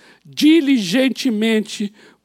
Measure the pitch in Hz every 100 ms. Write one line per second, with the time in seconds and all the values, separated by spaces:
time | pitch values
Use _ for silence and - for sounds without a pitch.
0 | _ _ 151 135 302 330 277 254 175 254
1 | 262 - 262 214 226 220 196 - 202 _
2 | - _